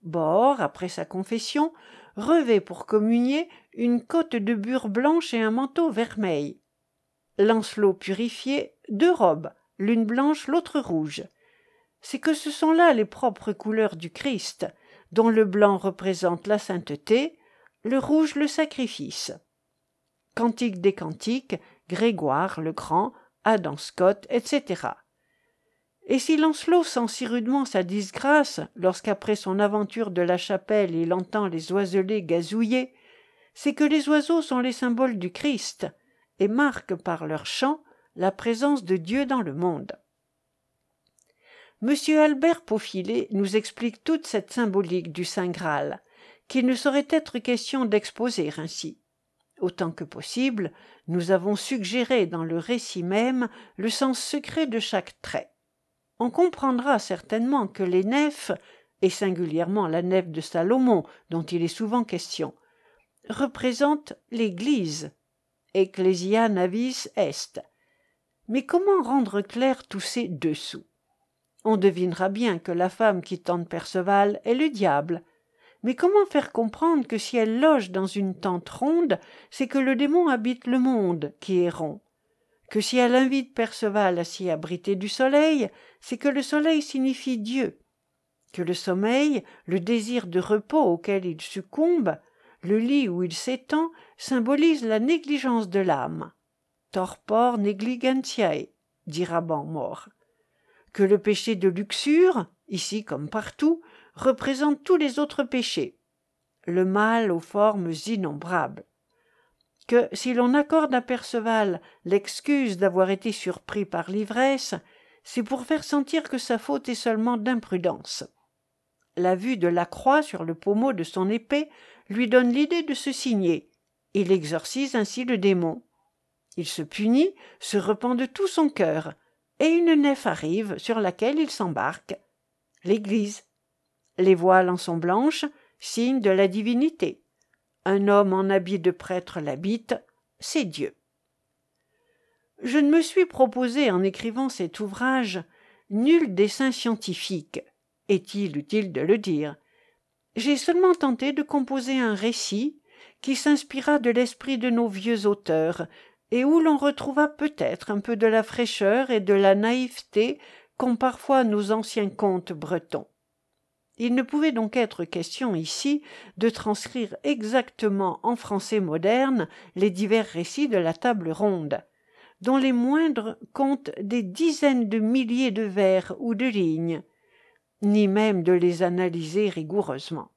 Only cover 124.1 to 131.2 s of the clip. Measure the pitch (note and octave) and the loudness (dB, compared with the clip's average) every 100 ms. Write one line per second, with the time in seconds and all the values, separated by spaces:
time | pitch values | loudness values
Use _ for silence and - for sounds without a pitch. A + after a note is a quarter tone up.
124.1 | - F3+ F#3+ D3 D#3+ - B3+ C4+ B3 G#3+ | -4 2 2 0 -6 -6 -6 -2 -2 -2
125.1 | - B3+ A#3 G3 F#3 E3 A#3+ _ _ _ | -4 -2 0 2 2 0 -4 _ _ _
126.1 | _ _ _ _ - D#3+ - D#3 - G#3 | _ _ _ _ -10 -8 -8 -10 -2 2
127.1 | B3 F4+ - - - - G#3 F3+ G#3+ A#3+ | 4 2 -2 -20 -16 -4 -2 0 -2 0
128.1 | B3 C4 - G4 - D4+ - E3+ D#3 D#3+ | -2 -2 -4 -2 2 0 2 0 0 -6
129.1 | - _ _ _ _ D4+ E4 E4+ D#4 C#4+ | -16 _ _ _ _ 2 4 4 4 4
130.1 | C#4 A#3 D#3+ D#3 F#3 G#3+ E3+ - A3+ G3 | 2 -2 -4 -2 -2 -2 -6 -4 -2 -2
131.1 | F3 | 0